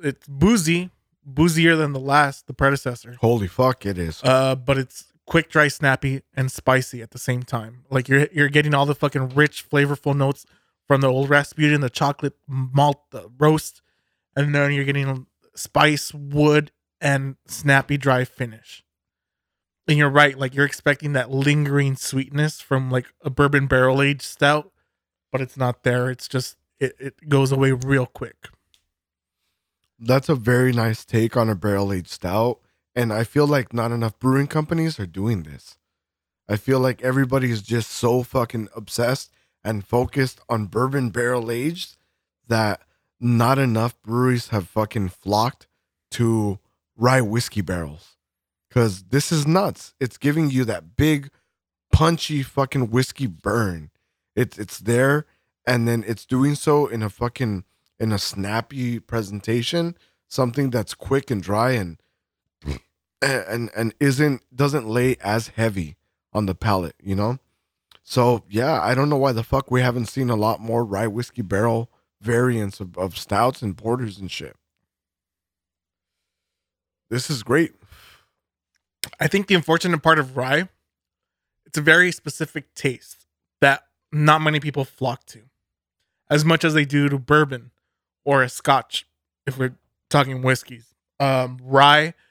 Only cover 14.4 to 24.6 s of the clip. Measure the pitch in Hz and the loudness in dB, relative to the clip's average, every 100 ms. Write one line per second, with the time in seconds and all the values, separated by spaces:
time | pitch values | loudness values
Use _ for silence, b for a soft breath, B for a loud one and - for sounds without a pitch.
14.4 | 147 147 143 143 139 139 135 131 131 _ | 0 2 0 0 -2 -2 -2 -6 -10 _
15.4 | _ - - 143 151 147 - 147 143 143 | _ -16 -4 2 4 2 -4 -12 -6 2
16.4 | 147 151 151 _ _ _ 147 139 139 135 | 4 4 0 _ _ _ -2 -2 -4 -10
17.4 | - - 147 139 - 143 135 127 127 - | -16 -6 2 2 2 -2 0 0 0 -6
18.4 | 120 110 - - _ _ _ _ _ _ | -12 -12 -20 -20 _ _ _ _ _ _
19.4 | _ _ _ _ - 147 147 143 147 135 | _ _ _ _ 0 2 4 6 4 4
20.4 | 135 139 143 - - 139 147 139 120 135 | -4 0 -2 0 -2 -2 0 -2 -2 0
21.4 | 135 147 143 143 139 135 - 135 135 143 | 2 2 2 2 0 -2 -4 -4 -2 -2
22.4 | 151 - - 135 131 127 123 _ 151 131 | -2 -4 -2 -2 0 -2 -4 _ -6 2
23.4 | 143 143 139 131 127 135 139 139 - - | 2 2 2 4 4 4 0 -2 -8 0
24.4 | 143 151 | 2 2